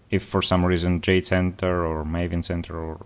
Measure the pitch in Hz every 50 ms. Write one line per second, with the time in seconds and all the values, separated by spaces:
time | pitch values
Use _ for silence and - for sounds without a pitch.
0 | _ - 104 92 - - - 95 - - 92 90 90 90 92 82 87 90 90 82
1 | - 98 92 92 - - 95 92 90 90 87 - 95 92 90 87 85 80 80 78
2 | 76 78 82 85 87 85 85 87 82 - 87 85 82 - 82 82 80 80 80 85
3 | -